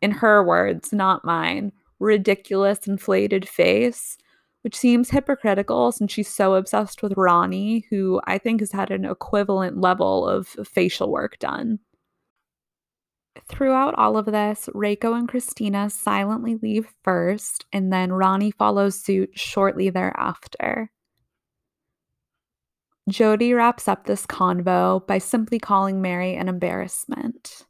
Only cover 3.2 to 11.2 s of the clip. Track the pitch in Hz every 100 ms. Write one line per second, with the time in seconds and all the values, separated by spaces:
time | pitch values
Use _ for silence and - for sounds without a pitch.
3.2 | 202 190 196 - 175 202 240 233 - -
4.2 | _ _ _ _ 233 - 247 240 247 277
5.2 | - 277 220 196 202 - 240 - 208 -
6.2 | 208 - 190 190 190 214 208 - 208 196
7.2 | 180 170 185 185 208 233 - 196 190 185
8.2 | - 190 233 226 208 196 196 196 190 190
9.2 | - 208 202 190 185 - 185 185 95 95
10.2 | 90 95 185 - 208 - 180 - - -